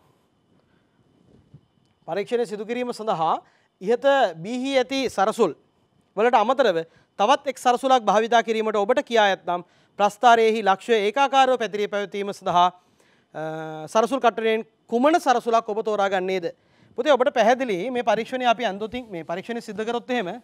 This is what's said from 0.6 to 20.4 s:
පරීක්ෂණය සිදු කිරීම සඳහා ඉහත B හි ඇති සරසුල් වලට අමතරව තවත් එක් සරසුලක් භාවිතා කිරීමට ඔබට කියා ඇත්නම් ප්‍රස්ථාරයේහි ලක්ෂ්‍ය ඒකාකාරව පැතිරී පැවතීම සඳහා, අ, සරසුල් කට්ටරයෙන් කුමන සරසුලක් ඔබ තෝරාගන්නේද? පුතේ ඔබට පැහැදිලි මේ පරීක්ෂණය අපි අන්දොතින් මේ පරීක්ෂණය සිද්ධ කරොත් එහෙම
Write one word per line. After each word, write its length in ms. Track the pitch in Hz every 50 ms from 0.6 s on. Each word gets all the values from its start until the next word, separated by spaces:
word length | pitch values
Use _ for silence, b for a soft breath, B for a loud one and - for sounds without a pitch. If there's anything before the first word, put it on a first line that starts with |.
| _ _ _ _ _ _ _ _ _ _ _ _ _ _ _ _ _ _ - - _ _ _ _ _ _ _ _ _ 160
පරීක්ෂණය 380 | 165 196 202 - 240 233 233
සිදු 180 | 175 214 202 220
කිරීම 280 | 202 240 247 247 247
සඳහා 420 | 220 - 214 220 190 160 160 165 220 330 b b b b b b _ _
ඉහත 260 | 190 202 240 240 277 277 277 269 240 185 160
B 120 | 160 165 214 254 247
හි 100 | 262 277 277 254
ඇති 220 | 247 254 269 269 254 208
සරසුල් 420 | - 202 190 214 196 - 214 156 131 - _ _ _ _ _ _ _ _ _ _ _
වලට 180 | 190 220 247 247
අමතරව 440 | 220 208 233 269 269 254 208 170 165 160 b b b b b _ -
තවත් 340 | 196 226 285 285 - 285
එක් 60 | - -
සරසුලක් 440 | - 254 247 233 269 262 262 247 214
භාවිතා 380 | 208 190 214 226 220 233 233
කිරීමට 340 | - 226 220 220 220 220 208
ඔබට 260 | 208 202 202 - 285 285
කියා 220 | - 233 220 208 196
ඇත්නම් 360 | 185 190 - 180 175 180 170 b b b b b b -
ප්‍රස්ථාරයේහි 640 | 202 202 - - 254 240 233 226 226 220 214 226
ලක්ෂ්‍ය 320 | 202 190 190 - - - 233
ඒකාකාරව 640 | 214 196 214 208 277 277 269 269 269 269 262 254 240
පැතිරී 300 | 226 196 190 208 208 185
පැවතීම 400 | 208 202 202 196 - 202 196 202
සඳහා, 340 | 190 - 190 190 170 175 175 180 - _ b b b b b b b b b b -
අ, 80 | 151 156 160 156 160 160 160 156 156 156 151
සරසුල් 320 | - 220 233 220 269 262
කට්ටරයෙන් 420 | - 233 196 226 220 226 220 220 220 - _ _ _
කුමන 340 | - 226 240 262 302 330 339
සරසුලක් 480 | 339 285 247 233 - 233 226 226 226 220
ඔබ 100 | 202 220 220
තෝරාගන්නේද? 640 | 220 208 202 196 196 196 185 180 185 190 185 170 165 - b b b b b b b b -
පුතේ 140 | 254 302
ඔබට 180 | 277 240 247 285 -
පැහැදිලි 560 | 247 202 226 262 240 262 240 190 170 196 262
මේ 120 | 254 240
පරීක්ෂණය 440 | 220 233 208 214 220 - 254 254 254
අපි 180 | 240 226 247 240
අන්දොතින් 380 | 202 190 196 220 208 233 254 247 220
මේ 140 | 190 165 156
පරීක්ෂණය 360 | - 170 185 - - 233 233
සිද්ධ 200 | - 226 202 196 220
කරොත් 240 | 233 233 240 233 240
එහෙම 180 | 247 240 190 170 - 240